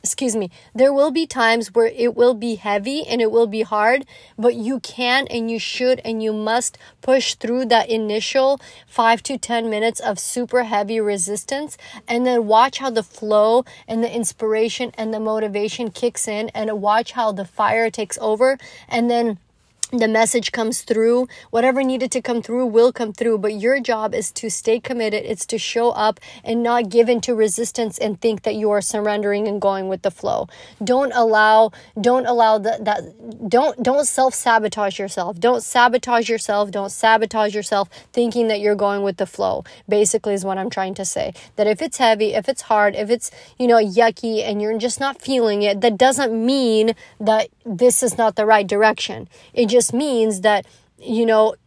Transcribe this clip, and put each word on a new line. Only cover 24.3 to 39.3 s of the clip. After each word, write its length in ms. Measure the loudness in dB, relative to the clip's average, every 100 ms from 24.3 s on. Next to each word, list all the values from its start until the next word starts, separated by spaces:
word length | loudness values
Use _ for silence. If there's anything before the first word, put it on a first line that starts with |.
to 180 | -8 -8
stay 300 | -4 -2 -2
committed. 460 | -2 -4 -2 -4
It's 200 | -6 -8 -6
to 120 | -6
show 320 | -4 0 0
up 300 | 2 0 -2 -14 -14
and 180 | -4 -2
not 280 | 0 0 2
give 180 | 4 4
in 120 | 2
to 120 | 0
resistance 640 | 0 2 0 -4 -4 -6 -2
and 220 | -4 0
think 220 | -2 -2
that 120 | -4
you 160 | -2 0
are 100 | 0
surrendering 680 | -2 -2 -2 -2 -2 -2 -2
and 120 | 0
going 280 | 0 -2 -4
with 140 | -4
the 100 | -4
flow. 360 | -4 -4 -4 -6 -14 -20 -10
Don't 260 | 0 0 2
allow, 600 | 2 2 4 6 6 4 0 -16 -2
don't 260 | 0 2 0
allow 320 | 2 4 2
the, 200 | 0 -4
that, 640 | -4 -4 -6 -18 -18 -12 0
don't, 320 | 2 2 0
don't 240 | 0 0 0
self-sabotage 920 | 0 0 0 2 2 2 -4 -4 -4
yourself. 440 | -8 -6 -8 0
Don't 200 | 0 0
sabotage 680 | 0 4 4 2 0 0 0
yourself. 420 | -4 -2 -2 -2
Don't 200 | -4 -8
sabotage 600 | 0 4 4 2 -2 -2
yourself 360 | -4 -2 -2 -2 -10 -8
thinking 340 | -2 -2 0 0
that 140 | 0
you're 160 | 0 0
going 260 | 0 0
with 140 | -4 -4
the 100 |
flow, 380 | -8